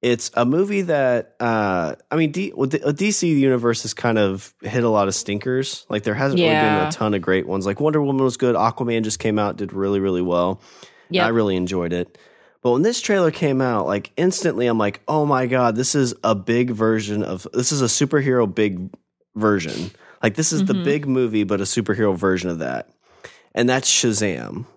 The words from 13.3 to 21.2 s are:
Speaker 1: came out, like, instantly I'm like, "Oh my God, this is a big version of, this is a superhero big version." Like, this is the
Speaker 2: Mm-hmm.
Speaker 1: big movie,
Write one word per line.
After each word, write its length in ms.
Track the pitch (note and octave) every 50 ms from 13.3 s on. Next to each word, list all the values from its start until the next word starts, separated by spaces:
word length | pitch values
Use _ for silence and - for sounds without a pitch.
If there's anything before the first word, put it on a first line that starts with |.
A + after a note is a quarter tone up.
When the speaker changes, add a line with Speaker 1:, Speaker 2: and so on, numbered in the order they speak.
Speaker 1:
came 300 | D3 - - D3+ C3+ C3
out, 260 | C3+ B2+ A#2+ G#2+ F2+ C2+
like, 240 | G2 G#2 - - _ -
instantly 500 | E3 F#3 F#3 - - F3 C#3+ F#2+ B2 A#2+
I'm 100 | A#2 A2+
like, 220 | G#2+ G2+ G2+ - _ -
"Oh 180 | D3 D#3 D3+
my 200 | D3 C#3+ B2+ C3 B2
God, 300 | B2+ C3 B2 A#2+ A2+ A2
this 180 | C3 C3 -
is 180 | D3 C3+ B2 A#2 - -
a 100 | A#2 A2+
big 360 | G2+ F#2 - A#2 A#2+ B2+ B2
version 520 | A#2+ G#2+ A2 A2 A2+ A2 G#2+ G2+ G#2 G#2 G#2
of, 240 | - F#2+ F#2 - - -
this 180 | A#2 B2 -
is 100 | D3+ C#3+
a 40 | C3
superhero 680 | A#2 - - F3 D3+ - D3+ C3+ C#3 B2+ B2 A#2 G#2 F2+
big 360 | - G#2+ G#2 F#2+ F2 F2+ F#2+ - - _ _ _ _ _ _ _
version." 560 | G#2+ G#2+ A2 G#2 F#2+ E2 D#2 G#1+ G1+ E2+ G2 - - - - - _
Like, 140 | - A2+ G2+
this 160 | - D#3+ -
is 140 | E3 D#3 G2
the 80 | F#3+ -
Speaker 2:
Mm-hmm. 100 | F#2+ F3
Speaker 1:
big 240 | C#3+ C#3+ D3+ D3 C#3
movie, 360 | C3 C3